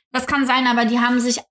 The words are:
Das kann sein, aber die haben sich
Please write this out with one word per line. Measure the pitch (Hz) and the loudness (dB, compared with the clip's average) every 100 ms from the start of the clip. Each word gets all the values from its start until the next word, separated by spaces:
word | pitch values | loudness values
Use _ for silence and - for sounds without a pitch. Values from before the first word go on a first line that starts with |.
| _ | _
Das | 254 - | -4 -2
kann | 285 262 | 0 0
sein, | 254 247 | 2 2
aber | 233 233 | 0 0
die | 240 | 0
haben | 240 247 | 0 0
sich | 247 240 - | 0 -4 -8